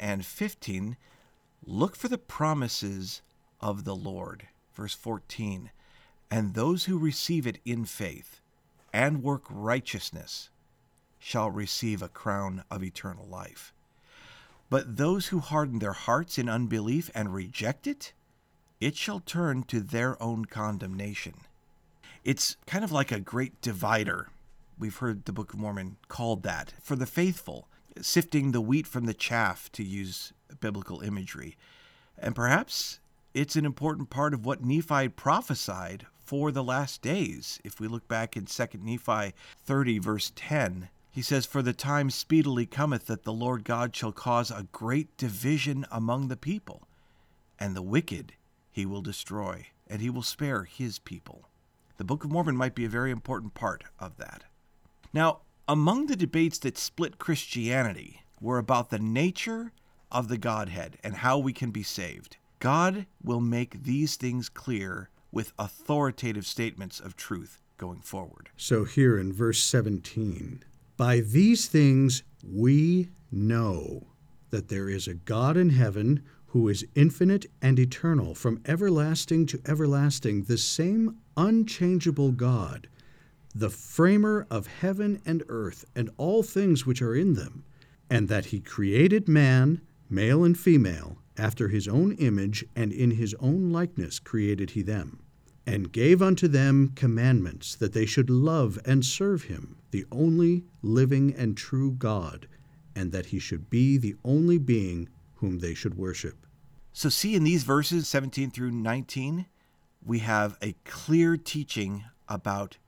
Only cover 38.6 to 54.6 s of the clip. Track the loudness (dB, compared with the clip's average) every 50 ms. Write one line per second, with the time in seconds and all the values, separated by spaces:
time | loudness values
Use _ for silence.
38.6 | -6 -6 -6 -10 -8 -6 -8 -6 -4 -2 -2 -2 -2 -6 -8 -14 -20 -20 -20 _
39.6 | _ -2 0 2 2 2 2 0 0 -2 -2 -2 -4 -6 -8 -12 -8 -4 -2 -2
40.6 | 0 -2 -4 -8 -12 -14 -18 _ _ _ -10 -8 -4 0 0 0 0 -2 -2 -2
41.6 | -2 -2 -2 -4 -4 -2 0 0 0 -2 -2 -4 -2 2 2 4 4 2 0 -2
42.6 | -4 -4 -2 -2 -2 0 -2 -2 -4 -6 -8 -6 -6 -6 -6 -4 -2 -2 -2 -4
43.6 | -4 -4 -4 -2 -4 -4 -6 -6 -8 -8 -8 -6 -2 0 2 2 0 -2 -6 -10
44.6 | -12 -12 -12 -8 -4 -2 -2 -2 -2 -4 _ -6 -6 -4 -4 -2 0 0 0 0
45.6 | 0 -2 -2 -4 -6 -6 -6 -4 -2 -2 -2 -2 -2 -4 -6 -6 -6 -6 -6 -6
46.6 | -8 -12 -18 -20 -20 _ _ _ _ _ _ _ _ _ _ _ _ _ _ _
47.6 | -8 -6 -6 -6 -4 0 0 0 0 -2 -8 -12 -12 -16 -20 _ _ _ _ _
48.6 | _ _ _ -6 -6 -6 -6 -8 -10 -10 -10 -12 -12 -10 -10 -8 -8 -8 -10 -12
49.6 | -16 -20 _ _ _ -12 -10 -6 -6 -6 -6 -6 -8 -8 -6 -6 -4 -4 -4 -4
50.6 | -6 -8 -10 -8 -8 -8 -8 -10 -14 -16 -16 -16 -16 -20 -20 -20 -20 _ _ _
51.6 | _ _ _ _ _ _ _ -12 -6 -4 -4 -4 -4 -2 -2 0 0 0 0 0
52.6 | 0 -2 -2 -4 -4 -2 -2 -2 -2 -2 -4 -6 -6 -8 -8 -8 -8 -10 -8 -6
53.6 | -4 -4 -4 -6 -12 -20 -16 -16 -16 -16 -14 -14 -16 -16 -16 -18 -20 _ _ _